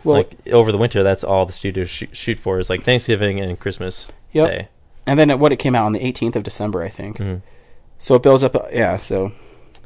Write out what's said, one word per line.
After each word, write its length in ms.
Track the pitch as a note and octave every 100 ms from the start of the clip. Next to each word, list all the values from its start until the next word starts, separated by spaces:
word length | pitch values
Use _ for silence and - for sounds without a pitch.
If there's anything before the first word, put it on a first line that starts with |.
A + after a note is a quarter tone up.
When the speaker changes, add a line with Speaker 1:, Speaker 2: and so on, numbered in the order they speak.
| D#3
Speaker 1:
Well, 120 | C#3+
Speaker 2:
Like, 180 | - - -
over 200 | A#2+ A2
the 60 | G2+
winter, 260 | A#2+ G#2
that's 200 | G2 F#2+
all 220 | - F#2+ F2+
the 80 |
studios 360 | - G2 F#2 F2+
sh-, 140 | - -
shoot 260 | - - A2
for 180 | - F#2
is, 120 | F2+
like, 140 | F#2
Thanksgiving 560 | - B2 - G#2 G2+ G2
and 180 | F#2 F2
Christmas 480 | G#2 - F#2 - - - -
Speaker 1:
Yep. 180 | D#3 D#3+
Speaker 2:
Day. 180 | F2+ F#2+ _ _ - -
Speaker 1:
And 140 | C#3
then 180 | D3+ C3+
what, 120 | D3
it 60 | C3
came 180 | C#3 B2
out 100 | G#2+
on 60 |
the 120 | G#2+ B2+
eighteenth 300 | B2 A#2 A#2+
of 60 |
December, 400 | G2 - G#2+ F#2
I 60 | E2+
think. 280 | - G2 G#2
Speaker 2:
Mm-hmm. 220 | G2+ F#2 - - - - - -
Speaker 1:
So 180 | - B2+
it 80 |
builds 200 | C3+ C3
up, 120 | C3 -
uh, 80 | -
yeah, 260 | - G2+ F#2
so. 360 | - G2 F#2+ - - - - -